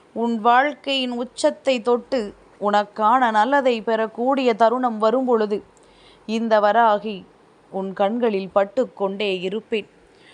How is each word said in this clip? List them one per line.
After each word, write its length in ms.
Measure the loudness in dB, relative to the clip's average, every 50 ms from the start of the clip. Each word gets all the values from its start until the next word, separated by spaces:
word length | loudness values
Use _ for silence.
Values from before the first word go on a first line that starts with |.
| _ _ _
உன் 280 | -4 -4 -2 -2 0
வாழ்க்கையின் 720 | 2 4 4 4 2 0 -2 -6 -6 -4 -2 -2 -2 -4
உச்சத்தை 680 | -6 -6 -8 -10 -6 -2 -2 -2 -2 -2 -2 -2 -2 0
தொட்டு 520 | 0 0 -2 -2 -2 -4 -4 -4 -4 -6 -10 -16 _ _ _ _
உனக்கான 680 | -2 0 0 0 0 -2 -4 -2 0 2 2 2 2 2
நல்லதை 500 | 2 2 2 2 2 2 2 2 0 0
பெறக்கூடிய 720 | -2 -2 -2 -2 -2 -4 -4 -4 -2 0 0 2 2 0 2
தருணம் 440 | 4 4 4 4 2 -2 -4 -2 0
வரும்பொழுது, 680 | 0 2 2 2 2 2 2 0 0 -2 -4 -6 -8 -12 _ _ _ _ _ -20 -20 -20 -20 _ _
இந்த 340 | -6 -4 -4 0 2 2 4
வராகி 680 | 4 4 4 4 4 4 2 2 -2 -6 -10 -10 -14 -18 _ _ _ _ _ _ _ _
உன் 220 | -10 -8 -8 -8 -4
கண்களில் 600 | -2 -2 -2 0 0 -2 -2 -2 -2 -6 -2 0
பட்டுக்கொண்டே 840 | 0 0 0 0 -2 -4 -4 -4 -4 -4 -4 -4 -4 -2 -2 -2 -4
இருப்பேன். 480 | -4 -6 -6 -6 -6 _ -6 -6 -6 -8 _ _ _ _ _ _ -20 -20